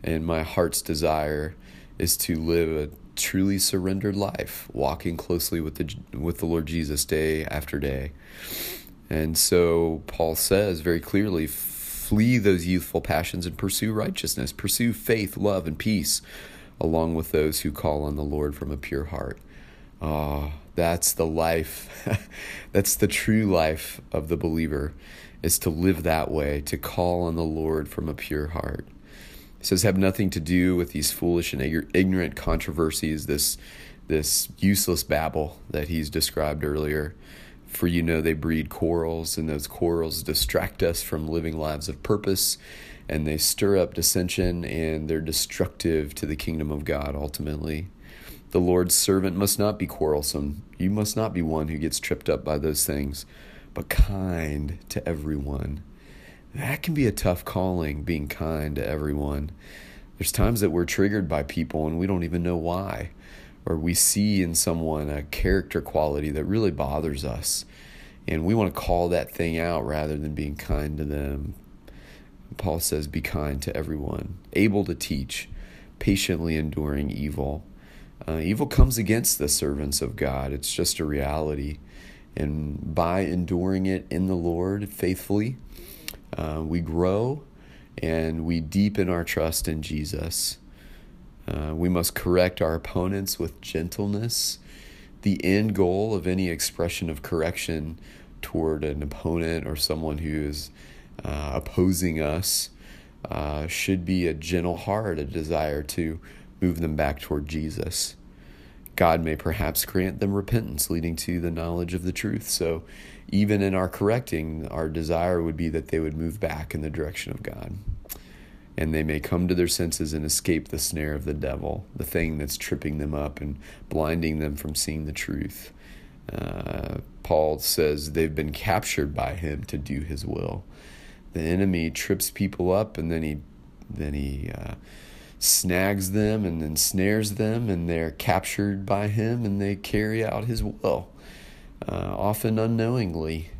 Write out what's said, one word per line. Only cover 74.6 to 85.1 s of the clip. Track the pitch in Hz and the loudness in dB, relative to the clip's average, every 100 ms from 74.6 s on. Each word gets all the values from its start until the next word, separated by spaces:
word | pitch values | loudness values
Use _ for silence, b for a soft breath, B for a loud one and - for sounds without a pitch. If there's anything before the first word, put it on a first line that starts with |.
| 104 101 | 6 4
to | 85 | 0
teach, | - - 71 67 - - B B B B - | -2 -2 -2 -2 -6 -8 B B B B -2
patiently | - 98 - 85 82 78 | 2 4 2 0 2 2
enduring | 78 73 73 71 73 | 0 -2 0 0 -2
evil." | 50 73 76 69 73 - B B B B B - | -2 -4 -2 -2 -4 -8 B B B B B -4
Uh, | 80 | -2
evil | 80 110 143 | 0 0 4
comes | - 131 117 | 8 8 8
against | 95 113 - - | 4 4 4 2
the | 71 | 2
servants | - 73 71 71 69 | 2 0 0 -2 0
of | 64 | -2
God. | - 67 67 67 | 0 0 0 -2
It's | 71 - | -4 -4
just | - 87 - | 0 0 0
a | |
reality. | 78 73 69 76 78 73 71 73 B B B B B - | -2 0 0 0 -2 -2 -4 -6 B B B B B -4
And | 73 76 76 73 80 | -2 -2 -4 -4 -2
by | 78 82 92 | 0 2 2
enduring | 87 90 85 87 92 95 95 | 2 0 0 0 2 2 2
it | 92 - | 0 -2
in | 82 92 | 0 2
the | |
Lord | 92 87 85 92 101 101 | 2 0 0 0 -2 -4
faithfully, | - 92 | -2 0